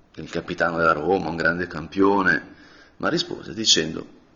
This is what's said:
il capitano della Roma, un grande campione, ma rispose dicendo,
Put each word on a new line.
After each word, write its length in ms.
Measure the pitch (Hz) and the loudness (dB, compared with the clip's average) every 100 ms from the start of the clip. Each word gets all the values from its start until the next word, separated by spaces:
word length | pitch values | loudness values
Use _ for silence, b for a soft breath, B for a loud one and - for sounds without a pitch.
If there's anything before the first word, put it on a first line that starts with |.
| _ - | _ -16
il 140 | 78 | -8
capitano 480 | 85 82 85 85 82 | -8 -6 0 0 4
della 120 | 82 | 4
Roma, 380 | 76 80 95 80 | 4 2 2 0
un 80 | 82 | -2
grande 320 | 80 87 87 | 0 0 -4
campione, 880 | 78 80 95 98 101 92 80 - B B B B - | -8 -6 2 4 4 2 0 -2 B B B B -6
ma 120 | 98 | -2
rispose 460 | 156 - - - | -2 -2 -8 -10
dicendo, 500 | 92 107 85 80 80 - - _ | -4 2 2 0 -6 -12 -18 _